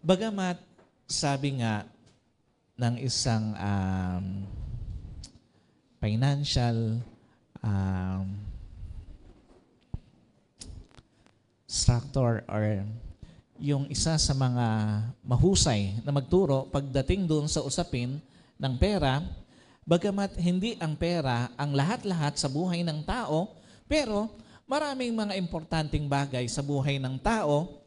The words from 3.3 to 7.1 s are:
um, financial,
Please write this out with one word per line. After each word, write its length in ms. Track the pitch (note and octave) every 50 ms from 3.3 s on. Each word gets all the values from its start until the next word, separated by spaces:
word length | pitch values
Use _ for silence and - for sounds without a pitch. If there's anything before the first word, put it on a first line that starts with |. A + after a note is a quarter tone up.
| A2+ A2 A2 G#2+ G#2+
um, 680 | G2+ G2 G2+ G2+ G2+ F#2+ F#2+ F#2+ F#2 F#2 F2+ F2+ F2+ F#2+ F#2+ F#2+ G2 G2 G2 - - - - - - - - - - - - - - - - - - _ _ _ _ _ _ _ _ _ _ _ _
financial, 960 | - G#2+ G#2+ A2+ C3 C#3+ C#3+ C#3 C#3+ - - B2+ A#2+ A#2+ A#2 A2+ A2+ A2 A2+ A#2 A#2+ -